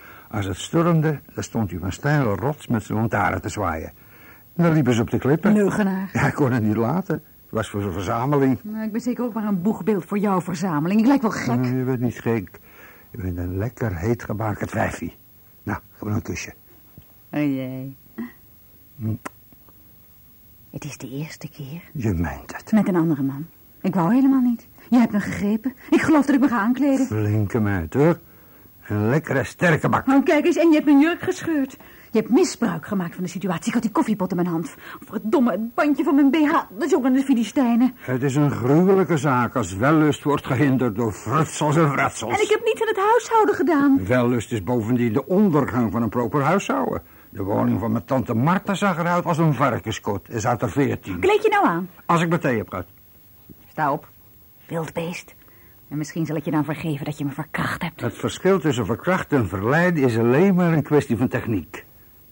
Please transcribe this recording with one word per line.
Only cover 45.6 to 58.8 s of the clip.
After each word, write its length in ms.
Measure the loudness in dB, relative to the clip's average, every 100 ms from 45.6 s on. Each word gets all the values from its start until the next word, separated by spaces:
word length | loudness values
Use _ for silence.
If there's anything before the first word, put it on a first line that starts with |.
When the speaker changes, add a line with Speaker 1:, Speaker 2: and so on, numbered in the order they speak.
| 0 0 0
Speaker 1:
van 100 | 0
een 60 | -2
proper 340 | -2 -2 0
huishouden. 600 | 0 0 0 -2 -2 -4 -8 -20 -18
De 140 | -10
woning 380 | -4 0 0 0
van 120 | 0
mijn 120 | -2
tante 300 | -2 -2 -2
Martha 400 | 0 2 0 0
zag 240 | -2 0 0
eruit 260 | 0 0
als 140 | 0 2
een 160 | 2
varkenskot. 720 | 2 0 0 -4 -6 -6 -6 -6
Er 120 | -4
zat 220 | -2 -2
er 80 | -2
veertien. 500 | 0 0 -2 -6 -2
Speaker 2:
Kleed 220 | 2 2
je 60 | 2
nou 180 | 2 2
aan? 220 | 0 -4 -8 -2
Speaker 1:
Als 160 | 0
ik 60 | 2
mijn 120 | 0
thee 160 | 0 -2
heb 120 | -4
gehad. 180 | -8 -10 _ _ _ _ _ -20 -20 -14
Speaker 2:
Sta 240 | -4 -2
op. 160 | -2 -6 -20 -20 -20 -20 _ -10
Wild 260 | -8 -8
beest. 420 | -6 -8 -8 -14 -20 -20 -20 -20 -20 -12
En 100 | -8
misschien 280 | -6 -6 -4
zal 100 | -4
ik 80 |
je 60 | -2
dan 140 | -2
vergeven 400 | -2 -4 -6 -6
dat 140 | -6 -6
je 60 |
me 60 | -6
verkracht 520 | -6 -8 -6 -4 -6
hebt. 180 | -8 -6
Speaker 1:
Het 140 | -8 -6
verschil 420 | -6 -2 0 2
tussen 260 | 2 -2